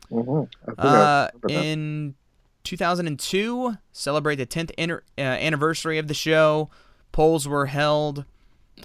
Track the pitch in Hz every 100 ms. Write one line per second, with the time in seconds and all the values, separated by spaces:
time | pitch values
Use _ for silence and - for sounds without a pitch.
0 | - 117 120 147 127 - - - 139 151
1 | 151 143 127 120 202 151 156 156 151 151
2 | 147 135 _ _ _ _ - 180 180 180
3 | 170 143 - 190 220 247 254 208 _ -
4 | - 151 151 147 123 170 165 - 165 165
5 | - - 135 127 156 151 156 160 160 156
6 | 156 147 160 156 156 151 151 - _ _
7 | _ - 156 165 143 143 135 143 151 151
8 | 151 143 143 _ _ _ _ -